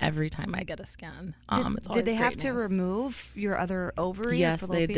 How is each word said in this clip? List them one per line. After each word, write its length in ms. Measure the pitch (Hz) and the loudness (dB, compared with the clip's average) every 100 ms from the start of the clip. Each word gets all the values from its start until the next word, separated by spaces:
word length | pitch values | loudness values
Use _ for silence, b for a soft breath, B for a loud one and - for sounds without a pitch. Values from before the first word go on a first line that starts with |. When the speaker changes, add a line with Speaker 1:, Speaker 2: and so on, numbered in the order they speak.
Speaker 1:
every 280 | 156 156 156 | 0 2 -2
time 240 | - 147 | -2 -4
I 100 | 170 | -4
get 160 | - 156 | -6 -8
a 60 | - | -10
scan. 480 | - 165 143 180 - - | -14 -14 -10 -10 -12 -2
Speaker 2:
Did, 120 | 220 - | 0 0
Speaker 1:
Um, 100 | - | -2
it's 100 | - | 0
Speaker 2:
did 160 | 233 226 | 0 2
they 60 | |
Speaker 1:
always 80 | 226 | 2
Speaker 2:
have 80 | 247 | 2
Speaker 1:
great 60 | - | 2
Speaker 2:
to 120 | 269 | 0
Speaker 1:
news. 80 | 240 208 | 0 2
Speaker 2:
remove 640 | 190 180 202 269 240 - 208 | 2 2 0 -2 -4 -8 -4
your 200 | 202 190 | -2 0
other 340 | 180 185 180 - | 0 -2 -2 -2
ovary 360 | 180 190 240 | -2 0 2
or 20 | |
Speaker 1:
Yes, 260 | 165 170 165 | 4 4 4
they 40 | - | 0
Speaker 2:
fallopian 220 | 170 165 | 2 2